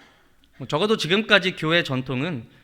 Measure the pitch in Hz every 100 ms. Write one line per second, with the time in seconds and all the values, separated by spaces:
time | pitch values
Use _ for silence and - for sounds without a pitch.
0 | - _ _ _ _ - 131 151 208 214
1 | 151 196 220 202 180 - 156 170 160 131
2 | 131 127 165 135 107 -